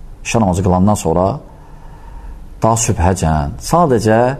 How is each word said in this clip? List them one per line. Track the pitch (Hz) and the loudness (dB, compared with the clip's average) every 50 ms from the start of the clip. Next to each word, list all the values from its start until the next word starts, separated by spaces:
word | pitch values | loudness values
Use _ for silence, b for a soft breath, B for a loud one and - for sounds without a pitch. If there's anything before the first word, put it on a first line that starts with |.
| - - - - | -16 -16 -18 -12
İşa | - - - 117 | -8 -4 0 2
namazı | 107 92 85 95 92 | 2 2 2 2 2
qılandan | 95 90 90 95 104 104 - | 2 2 4 4 2 2 0
sonra | - 80 80 87 92 98 131 147 - B B B B B B B B B B B B B B B B B B B B - - - | 0 0 0 2 2 0 -2 -4 -10 B B B B B B B B B B B B B B B B B B B B -18 -6 -2
ta | 117 113 113 110 | 0 2 2 2
sübhəcən. | - - 95 - 85 92 95 - - 78 78 78 71 73 - - | 0 -2 0 0 2 0 2 2 0 0 0 0 -2 -4 -6 -8
Sadəcə | - - 160 170 175 143 123 104 101 110 110 113 123 127 139 | -4 0 2 2 4 4 2 2 4 4 4 4 4 2 0